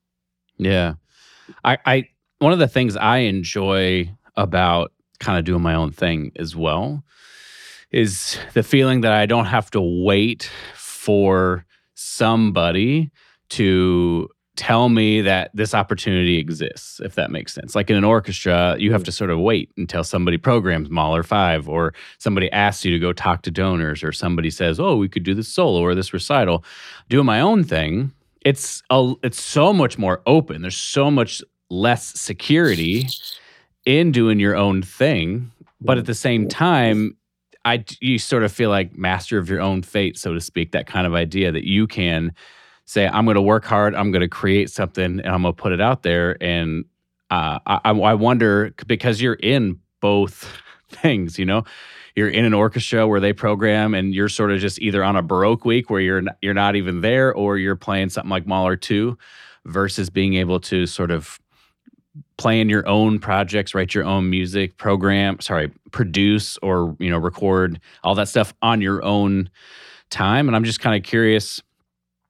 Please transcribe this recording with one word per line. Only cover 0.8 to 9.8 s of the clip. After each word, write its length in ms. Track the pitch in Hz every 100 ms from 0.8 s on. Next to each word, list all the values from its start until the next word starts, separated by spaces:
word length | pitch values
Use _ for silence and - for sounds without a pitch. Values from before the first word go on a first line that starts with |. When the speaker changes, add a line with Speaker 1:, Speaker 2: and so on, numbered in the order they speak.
| 85 78 _ _ _ _ - -
Speaker 1:
I, 140 | - 131 135
I, 220 | 131 - _ _ _
one 140 | 143
of 60 | 180
the 100 | 131
things 280 | 135 123 101
I 220 | 107 127
enjoy 920 | 113 95 85 104 95 95 92 92 87 101 _ -
about 560 | 95 90 90 85 - - _ _
kinda 220 | - 92
doing 200 | 82 85
my 120 | 82
own 180 | 80 78
thing 400 | 73 85 80 73 -
as 200 | 82 82
well 480 | 80 78 127 147 - _ - - - - - - _
is 480 | - 107 98 - - -
the 80 | 120
feeling 400 | - 139 131 127
that 100 | 113
I 140 | 107 104
don't 180 | 117
have 260 | 98 113 -
to 80 | 104